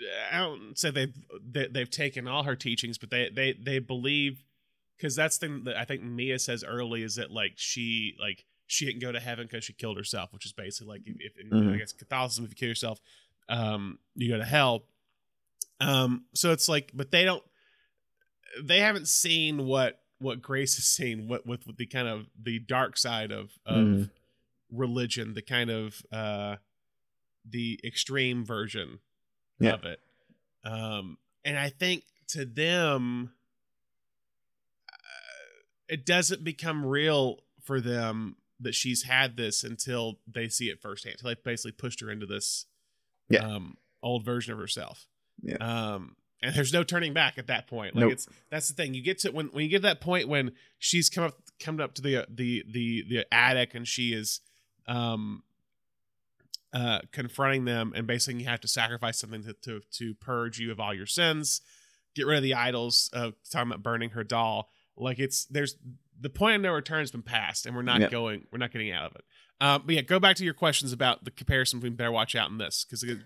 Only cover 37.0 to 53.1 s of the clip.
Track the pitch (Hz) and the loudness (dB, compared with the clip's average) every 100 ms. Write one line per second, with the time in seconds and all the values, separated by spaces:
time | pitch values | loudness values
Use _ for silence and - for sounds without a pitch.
37 | 156 147 127 - _ _ - 131 120 120 | 4 4 4 0 _ _ -4 -2 0 0
38 | 113 110 110 - _ - 123 - 127 120 | 0 -2 -6 -10 _ -10 -4 -2 0 -2
39 | 127 131 131 120 110 - 113 113 127 123 | 2 4 2 0 -2 -2 -4 -6 -4 -2
40 | 113 104 - 117 113 - 117 - 104 101 | -2 -6 -10 -6 -2 -2 -2 -4 -10 -10
41 | 117 - 123 117 123 117 110 - 123 - | -12 -8 -6 -6 -4 -4 -6 -8 -8 -8
42 | 110 107 98 101 - - - _ _ _ | -8 -8 -6 -4 -2 -4 -8 _ _ _
43 | _ _ - 110 110 104 87 - _ - | _ _ 4 4 4 -6 -8 -16 _ -8
44 | 117 123 110 120 113 107 - - 73 - | -4 -2 -2 -2 -4 -8 -6 -6 -8 -14
45 | - _ _ - - - 117 117 107 101 | -20 _ _ -12 -8 -4 -2 -2 -2 -6
46 | 69 - _ - 120 147 131 170 170 175 | -8 -18 _ -6 -2 0 2 2 2 0
47 | 160 160 135 131 120 120 - 117 101 - | 0 2 2 0 -4 -4 -4 -8 -2 6
48 | 117 - - - - 151 - 147 147 131 | 6 4 -6 -14 -8 -2 -2 -2 -4 -2
49 | 135 185 196 151 151 147 156 196 202 151 | -2 0 -2 -2 -4 -2 2 4 4 2
50 | 170 180 131 147 127 - - - - 175 | 2 2 4 2 2 -4 -20 -4 2 4
51 | 160 175 165 - - - 156 156 143 - | 4 4 0 -2 -20 -12 -6 -4 -4 -2
52 | 139 127 - 123 123 117 - 120 117 117 | 0 0 0 -2 0 -2 -4 -4 -2 -2
53 | 87 | -2